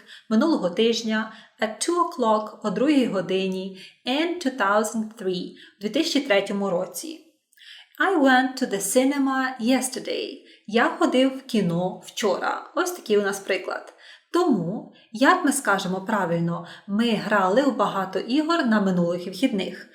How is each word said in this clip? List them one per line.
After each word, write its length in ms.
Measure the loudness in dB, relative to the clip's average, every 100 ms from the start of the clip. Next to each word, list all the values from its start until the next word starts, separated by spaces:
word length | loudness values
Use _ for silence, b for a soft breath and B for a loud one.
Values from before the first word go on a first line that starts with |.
| -20 B B
минулого 420 | 2 2 2 0
тижня, 640 | 2 2 0 -2 -4 -4 B B B
at 260 | -6 -4 -2
two 200 | 0 0
o'clock, 400 | 0 2 2 -2 -6
о 80 | -4
другій 360 | 0 4 4 2
годині, 720 | 0 -2 -2 -2 -4 -8 B B B -4
in 400 | -2 -2 -2 -4
two 100 | -2
thousand 460 | 2 2 0 -4 -6 -6
three, 300 | -4 -4 -6 B B B
в 40 |
дві 60 | -4
тисячі 320 | -2 0 0
третьому 500 | 2 0 0 -2 -2
році. 540 | -2 -4 -10 -12 -14 _ _ _ _ B B B B
I 220 | 2 4
went 400 | 6 6 2 -2
to 80 | -4
the 100 | -2
cinema 640 | 0 2 4 2 0 0 -2 -2
yesterday. 680 | 2 2 0 -6 -6 -6 -6 -10 b b b
Я 180 | 2
ходив 540 | 2 2 2 4 2 0
в 40 |
кіно 600 | -2 0 0 0 -2 -6 -12
вчора. 640 | -2 -2 0 -2 -4 -6
Ось 160 | -4 -2
такий 280 | -4 0 2
у 40 |
нас 160 | 2 -2
приклад. 560 | -4 -4 -4 -10 -12 -20 B B B
Тому, 600 | 2 4 2 0 -6 -10 b b
як 320 | 2 4 4
ми 80 | 2
скажемо 480 | 0 0 0 0 -4
правильно, 640 | -2 -2 0 0 -2 -4 B B B
ми 240 | 0 0
грали 520 | 0 0 2 4 4
в 140 | 2 2
багато 420 | 0 -2 -4 -4
ігор 480 | -2 0 2 2 2
на 140 | 2
минулих 460 | 2 2 0 -2 -6
вихідних. 640 | -2 0 0 -6 -10 -16